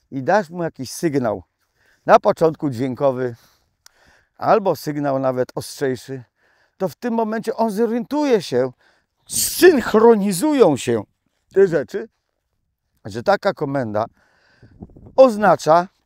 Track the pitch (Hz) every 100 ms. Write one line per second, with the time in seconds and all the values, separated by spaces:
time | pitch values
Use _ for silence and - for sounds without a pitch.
0 | _ 135 131 196 160 175 165 - 127 -
1 | 170 139 120 101 - _ _ _ _ _
2 | - 214 208 - 165 156 151 113 131 120
3 | 143 127 127 117 _ _ _ _ _ _
4 | _ _ _ - 127 208 196 160 - 147
5 | 143 135 131 127 123 - - - 135 127
6 | - 135 120 _ _ _ _ - 190 -
7 | 240 226 220 226 220 - 226 196 233 240
8 | 202 294 294 226 151 127 131 - _ _
9 | _ _ - - - - 349 294 - 214
10 | 233 226 196 175 294 294 196 135 - 113
11 | - _ _ _ _ 185 196 156 127 196
12 | 220 _ _ _ _ _ _ _ _ _
13 | - 104 120 196 202 170 147 139 113 104
14 | 117 _ _ _ _ _ - - - -
15 | - - 262 208 208 151 - 165 180 _